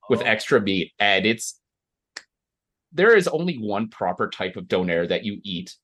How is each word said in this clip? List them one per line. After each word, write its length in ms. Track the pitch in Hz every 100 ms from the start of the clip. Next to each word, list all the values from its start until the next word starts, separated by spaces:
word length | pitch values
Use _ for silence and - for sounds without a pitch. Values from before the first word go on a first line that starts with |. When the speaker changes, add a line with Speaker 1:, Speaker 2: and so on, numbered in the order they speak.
| -
Speaker 1:
with 120 | 117
Speaker 2:
Oh. 40 |
Speaker 1:
extra 360 | 113 110 - 131
meat. 320 | 98 95 82 _
And 260 | 104 95 101
it's, 340 | 117 - - _ _ _ _ _ - _ _ _ _ _ _ _
there 240 | 156 202 226
is 100 | 175
only 320 | 156 175 139
one 300 | 107 101 110
proper 400 | - 92 90 104
type 280 | - 95 98
of 100 | 90
donair 420 | 95 92 85 87
that 160 | 92
you 160 | 104 101
eat 340 | 101 90 90 -